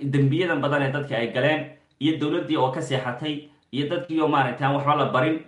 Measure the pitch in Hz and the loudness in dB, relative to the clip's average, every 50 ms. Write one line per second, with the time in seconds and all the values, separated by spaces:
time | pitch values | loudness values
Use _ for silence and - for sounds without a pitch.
0 | 143 139 135 143 135 135 143 170 185 175 165 143 147 139 143 143 139 135 135 147 | -4 0 2 4 4 4 4 2 2 0 0 0 0 0 0 0 0 0 -2 -2
1 | 139 - 139 113 120 110 - 131 135 147 156 151 139 - - - _ _ _ - | -4 -4 -2 -2 -2 -2 0 2 2 2 2 0 -2 -6 -12 -20 _ _ _ -2
2 | 135 156 160 139 147 151 170 175 151 139 156 143 - - - 165 143 - 135 123 | 0 0 0 0 0 -2 0 -2 -2 0 0 0 0 0 0 -2 -4 -4 -4 -4
3 | - 123 120 - 156 156 147 143 - - _ _ _ _ - 131 147 165 175 170 | -2 -4 -6 -6 -6 -6 -6 -8 -10 -14 _ _ _ _ -6 -4 -4 -2 -2 -4
4 | 170 - 160 160 156 151 147 139 131 123 120 - 139 139 143 139 135 143 147 147 | -4 -4 -2 0 2 2 4 2 2 0 0 0 0 0 0 2 2 2 2 2
5 | 135 117 - 127 - - - - - | 2 2 2 2 2 2 0 -2 -4